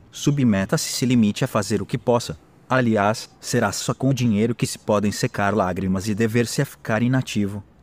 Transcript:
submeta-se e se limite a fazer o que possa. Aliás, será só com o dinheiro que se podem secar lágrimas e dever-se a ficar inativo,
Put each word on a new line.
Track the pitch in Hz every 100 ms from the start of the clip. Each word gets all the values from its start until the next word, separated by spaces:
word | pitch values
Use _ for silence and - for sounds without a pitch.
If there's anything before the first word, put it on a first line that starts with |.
| -
submeta-se | - - 143 123 98 95 160 -
e |
se | - 123
limite | 127 107 101
a | 135
fazer | 113 101 104
o | 95
que | 135
possa. | - 120 - - - _ -
Aliás, | 131 120 110 101 110 - -
será | - 123 104
só | - -
com | 123 131
o |
dinheiro | 127 120 104 117 120
que | -
se | -
podem | - 107 101
secar | 101 123 - 101
lágrimas | 104 92 92 95 95 101
e | 101
dever-se | 113 117 117 -
a | 139
ficar | - - 110
inativo, | 120 131 - - 101 101 - _